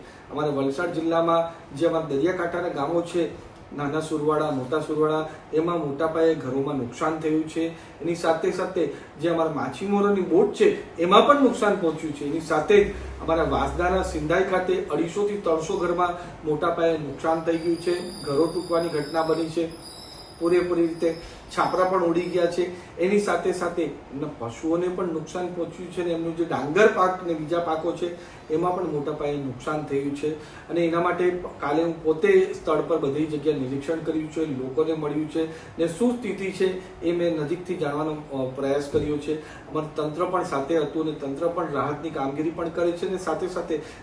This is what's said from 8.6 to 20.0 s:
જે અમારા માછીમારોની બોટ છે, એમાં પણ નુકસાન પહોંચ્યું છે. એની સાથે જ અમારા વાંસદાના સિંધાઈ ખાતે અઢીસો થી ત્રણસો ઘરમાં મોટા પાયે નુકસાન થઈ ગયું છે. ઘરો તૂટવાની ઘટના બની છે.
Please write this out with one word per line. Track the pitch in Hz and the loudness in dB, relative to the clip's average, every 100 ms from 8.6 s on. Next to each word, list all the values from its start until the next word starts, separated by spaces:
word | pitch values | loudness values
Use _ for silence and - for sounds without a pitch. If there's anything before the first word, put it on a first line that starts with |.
| 185 180 147 - - - | -2 0 0 -2 -14 -4
જે | 165 | 0
અમારા | 160 160 | 2 2
માછીમારોની | 147 127 - 196 202 202 196 | 0 -6 -4 0 4 4 4
બોટ | 170 165 - | 4 6 6
છે, | - 202 - - - | 6 4 4 -4 -2
એમાં | 175 208 240 | 6 8 8
પણ | 285 | 8
નુકસાન | 254 - 202 185 | 6 4 2 2
પહોંચ્યું | 165 151 156 | 0 -2 -6
છે. | 143 | -6
એની | 143 160 | -4 -4
સાથે | - 151 151 202 | 0 0 6 6
જ | - - - - | 6 0 -10 -6
અમારા | - 165 | 0 2
વાંસદાના | 151 135 139 160 175 185 | 2 2 0 2 2 2
સિંધાઈ | 170 160 151 180 190 | 0 -2 2 2 4
ખાતે | 185 185 185 - | 2 2 0 0
અઢીસો | 151 170 202 208 | -2 0 0 0
થી | 202 | 0
ત્રણસો | 175 160 160 180 | 0 0 0 0
ઘરમાં | 170 175 175 175 - - 156 | 0 2 0 -2 -10 -8 -2
મોટા | 147 175 | 0 0
પાયે | 170 165 160 | 2 2 2
નુકસાન | 143 - 160 165 | -4 -4 0 0
થઈ | 165 165 | 0 0
ગયું | 170 165 | 0 -2
છે. | 175 175 180 - | -2 -2 -4 -8
ઘરો | 147 139 165 | -2 2 2
તૂટવાની | 175 165 170 170 | 0 0 0 0
ઘટના | 151 139 165 | -2 -2 -2
બની | 160 160 160 | 0 0 0
છે. | 170 165 - - - | -2 -4 -6 -16 -18